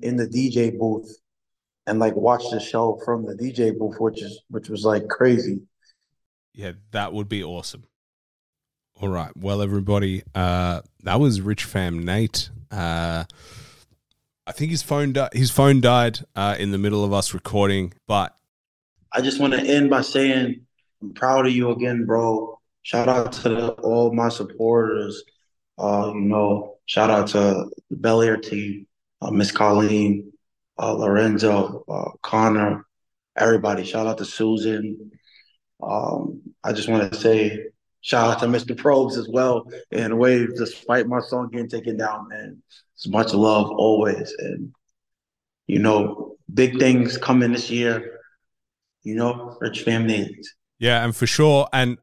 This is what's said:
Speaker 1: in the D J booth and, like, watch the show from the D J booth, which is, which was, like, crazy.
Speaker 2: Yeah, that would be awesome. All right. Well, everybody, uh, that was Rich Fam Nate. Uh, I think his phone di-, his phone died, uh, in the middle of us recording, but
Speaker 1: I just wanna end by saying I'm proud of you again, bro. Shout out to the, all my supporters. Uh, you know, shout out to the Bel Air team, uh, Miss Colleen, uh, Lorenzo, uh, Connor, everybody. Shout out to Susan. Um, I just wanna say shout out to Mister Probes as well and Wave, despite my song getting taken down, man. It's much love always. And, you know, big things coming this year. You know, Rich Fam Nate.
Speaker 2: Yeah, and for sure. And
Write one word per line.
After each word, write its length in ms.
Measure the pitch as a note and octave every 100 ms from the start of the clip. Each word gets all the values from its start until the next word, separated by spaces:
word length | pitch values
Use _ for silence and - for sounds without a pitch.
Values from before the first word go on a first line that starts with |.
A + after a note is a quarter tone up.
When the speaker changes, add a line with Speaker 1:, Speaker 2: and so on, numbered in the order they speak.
Speaker 1:
in 140 | A#2+ B2
the 120 | A2+
D 220 | A#2+ C3
J 200 | A#2+ A#2
booth 380 | - A2+ A2 - - _ _ _ _ _ _ -
and, 120 | G#2+
like, 160 | A2 G2
watch 260 | A2+ A#2+ -
the 100 | A2
show 400 | - A#2 A2+ G#2+
from 200 | - A#2
the 100 | G#2+
D 180 | G2+ B2+
J 180 | B2 A2+
booth, 260 | A2 G#2+ G#2
which 220 | A2 A2
is, 220 | G#2 - -
which 180 | A2+ -
was, 160 | G#2
like, 240 | G#2+ G#2+ G#2+
crazy. 520 | - B2+ A#2+ - G2 - _ _ _ _ _ _ _ _
Speaker 2:
Yeah, 200 | - F#2+ F#2 G#2
that 240 | G#2 G2+
would 160 | G#2 G2+
be 120 | G#2
awesome. 420 | E2 F2 - - - _ _ _ _ _ _ _ _ _ _ -
All 80 | G2+
right. 260 | F2+ E2
Well, 280 | - F#2+ G2+
everybody, 600 | G2+ G2+ F#2+ G2+ G2 F#2 -
uh, 480 | F#2+ F2+ F2+ F2 E2+ - _
that 160 | F#2 G#2+
was 200 | C#3+ G2+
Rich 240 | G2 G#2
Fam 400 | - G2+ F2+ E2+
Nate. 460 | F2 G2+ A2 - - - -
Uh, 540 | G2+ E2+ E2 E2+ E2 E2 - - - - _ _ _ _ _ _ _ -
I 40 |
think 180 | - D#3
his 120 | D#3+
phone 300 | - D3 C#3+
di-, 160 | C3+ C3
his 180 | B2+ C3
phone 300 | - C#3 C3+
died, 400 | A#2+ B2 A#2+ G#2+ -
uh, 220 | - G2+ G#2
in 140 | G2+
the 60 | G2
middle 260 | G#2 G#2
of 80 | G2+
us 200 | G2 -
recording, 600 | F2+ - G#2+ G2 G2 F#2 - -
but 280 | G2+ F#2 _ _ _ _ _ _ _ _
Speaker 1:
I 80 | A#2
just 200 | C3 C3+
wanna 180 | C#3 C3
end 320 | - C#3+ C#3+
by 100 | C3+
saying 600 | C3+ C#3 C3+ C3 B2 A#2+ _ _ _ _
I'm 140 | G2+
proud 320 | - C3 C3+ B2+
of 60 |
you 180 | B2 B2
again, 340 | A#2+ B2 A#2+ A2+
bro. 540 | A2+ A2+ A2 A2 - _ _
Shout 260 | - A#2+ A#2+
out 240 | B2+ A2+
to 140 | - A#2+
the, 220 | A2+ A#2
all 400 | - - A#2 A#2
my 160 | A#2 A#2
supporters. 960 | A#2 G2+ A2 A2+ A#2 A2 G#2+ G2+ G#2 - _ _ _ _ -
Uh, 320 | G2+ G#2 G#2+
you 80 | G#2
know, 560 | G2+ G#2+ G#2 G#2 - - -
shout 240 | - A2
out 180 | G#2+ G2+
to 400 | G#2 G2+ F#2+ G2 - -
the 60 | D2+
Bel 260 | A2+ A2+
Air 140 | A2+ A2
team, 500 | - G#2 G2+ G2+ - _ _ -
uh, 100 | G2+
Miss 220 | G#2 G2+
Colleen, 800 | - G#2+ G#2 G#2 G#2+ G#2 G2+ - _ _ _ _ -
uh, 140 | A2
Lorenzo, 920 | A2 G#2+ G2+ A2 G2+ G#2+ G2+ F#2+ - -
uh, 220 | - - -
Connor, 600 | - A2 A2 G#2+ G#2 G#2 - _ _ _ _ -
everybody. 480 | A2 A2+ G#2+ F#2+
Shout 220 | F#2 A2+ A2
out 120 | A2
to 60 |
Susan. 880 | G2+ - A2 A2 A2 G#2+ G#2+ G#2+ - - _ _ _ _ _ -
Um, 580 | - G#2 - - - - - _
I 80 | -
just 160 | G#2+ G#2+
wanna 240 | A2 G2
say 520 | - A#2 A2 G#2+ G#2 - _ _ _
shout 280 | - B2 A2+
out 80 | A2+
to 100 | A#2+
Mister 260 | A#2+ - -
Probes 400 | D3 C3+ C3 B2
as 120 | A2+
well 380 | A#2+ B2+ A#2+ - - -
and 280 | A2+ A2+ A2+
Wave, 360 | B2+ B2 A#2 -
despite 520 | A2 - - B2 A#2
my 100 | B2
song 280 | - B2 A#2+
getting 180 | A#2+ A#2+
taken 280 | A#2 A2+ A2
down, 320 | A2 G#2+ G2+
man. 340 | G#2+ G#2+ - _ - _
It's 140 | - F#2
much 260 | G#2 A2
love 340 | G2+ G#2+ G#2+ G#2
always. 640 | - A2+ G#2+ G#2+ F#2 - -
And, 340 | - - B2+ _ _ _ _ _ _ _ _ _ -
you 140 | G2+
know, 560 | A2 G#2+ - - - - -
big 260 | G2+ B2+ B2+
things 400 | C3 B2+ A#2+ -
coming 340 | - B2+ A#2+
this 160 | A#2+ -
year. 520 | A#2 A#2+ A2+ - - - _ _ _ _ _ _ _
You 140 | G#2+ A2
know, 400 | A#2+ A#2+ - -
Rich 220 | A#2 -
Fam 240 | - A2+ A2+
Nate. 400 | G#2+ G2 - - _ _ -
Speaker 2:
Yeah, 260 | A#2 A#2
and 100 | A#2
for 120 | A2 A#2+
sure. 420 | - D3+ C#3+ C#3
And 260 | B2+ B2 A#2+